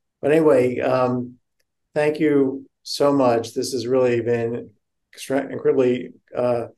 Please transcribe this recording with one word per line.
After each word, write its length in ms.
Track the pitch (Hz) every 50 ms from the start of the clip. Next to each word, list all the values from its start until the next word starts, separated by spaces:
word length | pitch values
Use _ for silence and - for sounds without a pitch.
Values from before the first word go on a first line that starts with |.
| _ _ _ _
But 100 | - 139
anyway, 480 | 151 165 160 151 139 127 123 127 123 123
um, 560 | 131 135 127 131 127 123 123 123 120 123 123 _ _ _ _ _ _ _ _ _ _ _ -
thank 260 | 151 151 151 151 151
you 460 | 160 151 143 139 135 131 139 135 - - _ _ _
so 280 | - - - 143 143
much. 420 | 143 139 131 123 117 113 113 - -
This 200 | 135 123 - 139
has 140 | 123 110
really 340 | 120 131 131 127 123 120 120
been 480 | 107 117 120 117 117 117 120 117 - - _ _ _ _ _ _ _ _ -
extra-, 380 | - - - 135 135 135 -
incredibly, 640 | 131 117 - 147 139 131 127 127 123 123 - - - _ _ _ -
uh, 320 | - 123 123 120 120 113 110 -